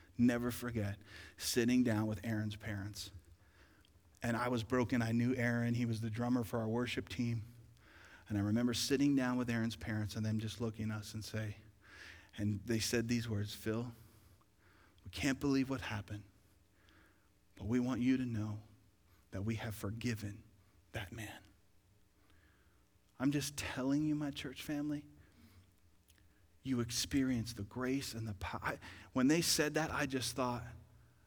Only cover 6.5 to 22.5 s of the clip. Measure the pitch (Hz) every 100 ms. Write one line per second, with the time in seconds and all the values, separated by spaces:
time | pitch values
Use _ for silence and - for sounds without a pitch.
6.5 | 120 110 117 120 - - - 120 113 -
7.5 | - - - - - - - - 104 101
8.5 | 113 120 117 - 135 143 139 127 123 120
9.5 | 117 113 - - 110 107 113 110 110 107
10.5 | - 117 110 110 107 104 110 107 110 107
11.5 | - - - - - - - - - 104
12.5 | 101 101 113 - 120 117 120 113 101 101
13.5 | - 110 113 123 - - - - - _
14.5 | _ _ - - - - - 143 131 143
15.5 | 135 131 131 - 107 - 101 - - -
16.5 | _ _ _ - - - _ _ _ _
17.5 | - 101 123 123 117 123 131 123 110 107
18.5 | 107 - - - _ _ - _ 95 104
19.5 | 107 113 101 101 113 123 110 104 104 -
20.5 | - _ - _ 113 101 120 104 - -
21.5 | - _ _ _ _ _ _ _ - -